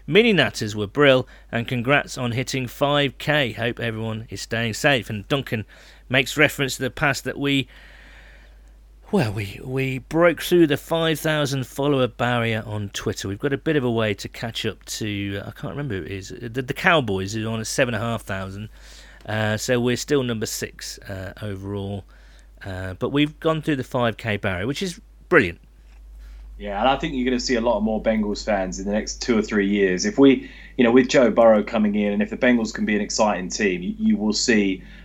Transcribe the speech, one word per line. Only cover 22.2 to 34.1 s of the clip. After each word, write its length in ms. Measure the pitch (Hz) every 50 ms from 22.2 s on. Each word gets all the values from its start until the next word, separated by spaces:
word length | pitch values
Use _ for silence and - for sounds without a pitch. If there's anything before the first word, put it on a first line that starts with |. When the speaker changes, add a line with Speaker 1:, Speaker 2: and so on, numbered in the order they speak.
| - - - - - - - - -
Speaker 1:
Uh, 300 | 101 92 92 95 92 92
but 140 | - 127 -
we've 300 | 135 143 151 151 - -
gone 200 | - 160 160 156
through 160 | - 165 151
the 60 | 131 120
five 320 | - - 127 120 113 107
K 200 | - - 113 104
barrier, 320 | 101 - 101 92 87 101 127
which 140 | 143 - 196
is 160 | 180 170 - - - - - - -
brilliant. 300 | 180 156 104 85 82 - - - - - - - - - - - - - - - - - - - - -
Speaker 2:
Yeah, 220 | 101 104 98 101
and 80 | 117 131
I 80 | 139
think 160 | 131 160 151 139
you're 120 | 127 123
gonna 120 | 127 127 120
see 180 | - - 127
a 40 | 113
lot 200 | 113 123 110 104
more 220 | 107 110 110 104
Bengals 400 | - 113 110 110 104 104 101 -
fans 360 | - 110 104 95 95 92 90 95
in 60 | 95
the 60 | 101
next 280 | 104 107 - - - -
two 160 | - - 117
or 60 | 107
three 260 | 101 - 113 104 98 98
years. 380 | 104 101 98 92 90 90 104
If 100 | 104 107 135
we, 320 | 139 139 127 131 - - - - - - - -
you 60 | 120
know, 60 | 113
with 160 | 120 139 123
Joe 240 | 123 - 143 123 110
Burrow 320 | 95 120 117 113 110 104
coming 320 | 104 - - 110 107 104 101
in, 200 | 104 104 104 101
and 80 | 104
if 80 | 104 -
the 60 | 110 -
Bengals 340 | 131 123 123 117 107 107
can 140 | - 104 107
be 100 | 104 107
an 60 | 101
exciting 480 | 104 - - - 110 104 98 90 92 90
team, 320 | - - 107 98 90 87
you, 120 | 90 101 - -
you 180 | 110 110